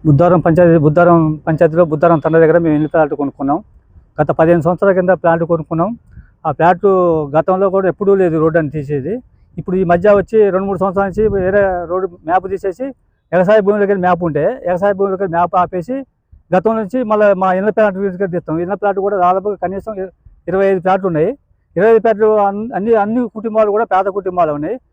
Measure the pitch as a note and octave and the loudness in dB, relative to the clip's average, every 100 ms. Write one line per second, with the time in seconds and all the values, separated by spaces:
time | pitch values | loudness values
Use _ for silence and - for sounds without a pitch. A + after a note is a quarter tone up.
0 | D#3 C#3+ F3 F3+ E3+ D#3+ F3 E3 D3 D3+ | 2 4 4 4 2 4 6 6 4 4
1 | F3 E3+ D#3 D3+ - D#3+ E3+ D#3+ E3+ D3+ | 4 4 2 -4 -4 0 2 2 0 2
2 | E3+ E3 D#3+ E3 D#3+ E3+ E3+ D3 D3+ E3 | 2 2 2 2 4 4 2 0 0 0
3 | D3+ D3 C#3 - C#3 D#3+ - - _ - | 0 -2 -6 -4 -4 -4 -6 -20 _ -20
4 | _ - D3+ D3+ E3 E3+ D#3 F3+ G3+ F#3+ | _ -6 -2 2 2 2 2 0 0 2
5 | F3+ F3+ E3+ E3 E3 E3+ D3+ E3 F#3+ A#3 | 2 0 0 0 0 -2 -2 -4 -4 -4
6 | _ - - _ D#3+ C3+ D#3+ F3+ G3+ F#3+ | _ -20 -20 _ -8 2 2 2 2 2
7 | F3 D#3+ D3 D3+ D#3+ F#3 G3 G3 F#3+ E3 | 2 0 0 -2 0 0 0 0 -2 -2
8 | G3 G3 F3+ D#3+ D#3+ E3 D3+ D3+ C#3 D3 | 0 2 2 2 0 0 -2 -6 -6 -6
9 | C3+ A#3+ _ _ _ - E3+ F#3 F3 F3 | -6 -10 _ _ _ -14 -4 -2 0 2
10 | G#3 G3+ F#3 A3 G3+ F#3 G3 F#3 F#3+ F#3 | 4 2 2 2 2 0 -4 -4 -2 -2
11 | G3 G3+ G#3+ G3 F#3 G3+ G3 F3+ E3 F#3 | -4 -2 -2 0 0 0 0 -2 -4 -6
12 | F#3 F3 D#3 F#3 F#3 F#3+ G3 F#3 C#4 - | -6 -10 -2 -2 -2 -6 -6 -6 -10 -12
13 | _ _ _ E3+ F3+ A3 G3 G#3 G3 G3+ | _ _ _ 0 4 4 4 0 0 0
14 | F3+ F3 F3 C#3+ E3 B3+ F3 F3 G3+ G3 | 0 0 -2 0 -2 -2 -4 -2 0 0
15 | G3 F#3+ G3 E3 F3 F#3 F3 F#3 E3+ C4+ | -2 -2 -2 0 0 0 -2 -4 -6 -10
16 | C4+ _ _ - _ F3+ A3 A3+ G3+ C4 | -10 _ _ -20 _ -2 0 -2 -4 -4
17 | A3 G#3+ G#3 F#3 F#3+ F#3 G#3 G#3 G#3 F#3 | -2 2 2 2 0 0 -2 0 0 0
18 | G3 F3+ G3 E3+ - D#4+ F3 G3 G3+ G3 | -6 -4 -6 -6 -6 -6 -4 -4 -2 -2
19 | G3 G3+ F3+ F#3+ G3+ F#3+ F3+ F#3+ A3 G3+ | -2 0 0 0 -4 -6 -6 -8 -10 -12
20 | F#3+ _ - _ - F#3 G3 F#3+ F3+ G3 | -12 _ -20 _ -6 -2 0 0 0 -2
21 | F#3+ D#3 F3 C#4 _ _ _ E3 G#3+ A3+ | -2 0 -2 -4 _ _ _ 0 2 4
22 | A3+ G#3 A3 G#3+ G3+ G3+ A3+ F#3 G#3 A3+ | 2 2 2 2 0 -2 -8 -6 0 0
23 | G3+ A#3+ A#3 G#3+ A3 G#3+ G#3+ G#3 A3+ F#3+ | 0 -2 -4 -8 -4 0 0 0 0 0
24 | G3 G3 F#3+ F3+ D#3+ D3 D#3 B3+ _ | -2 -4 -6 -2 -2 -2 -6 -8 _